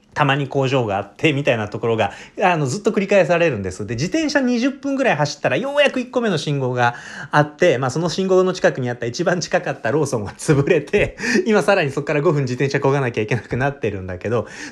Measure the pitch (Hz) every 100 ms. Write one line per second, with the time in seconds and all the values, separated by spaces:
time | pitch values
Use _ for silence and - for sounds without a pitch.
0 | _ - 143 139 135 143 131 135 110 98
1 | 101 - 160 139 143 117 104 107 117 113
2 | - - - - 190 165 135 196 226 208
3 | 190 202 165 170 170 110 95 87 104 117
4 | 170 320 302 285 247 240 262 277 277 269
5 | 240 147 147 - 123 139 269 285 269 262
6 | 247 254 226 156 156 143 123 123 120 -
7 | - - - 147 147 - 180 123 143 156
8 | 170 190 190 185 185 180 180 139 123 120
9 | 120 120 175 160 - 180 156 131 113 147
10 | 131 117 101 - - 139 147 170 - 208
11 | 139 - 226 214 226 208 208 196 143 143
12 | 139 147 165 147 127 123 139 139 135 143
13 | 123 113 107 113 - 123 139 - 110 98
14 | 92 90 - 120 - - -